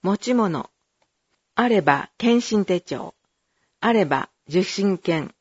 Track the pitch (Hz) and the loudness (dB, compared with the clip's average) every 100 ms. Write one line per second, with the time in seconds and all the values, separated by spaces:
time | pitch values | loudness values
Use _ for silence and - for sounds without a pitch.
0 | 185 208 - 247 208 151 - _ _ _ | -2 -2 0 0 0 -2 -8 _ _ _
1 | _ _ _ _ _ - 240 214 151 139 | _ _ _ _ _ -2 2 2 2 0
2 | - _ 233 240 - 214 190 180 - 139 | -2 _ 2 2 2 -2 0 -2 -4 -10
3 | - _ _ _ _ _ _ _ 226 226 | -10 _ _ _ _ _ _ _ 0 2
4 | 160 139 - _ - 165 190 - 196 180 | 2 -2 -4 _ -4 -2 -2 -2 -2 -2
5 | - 160 139 _ | -2 -4 -4 _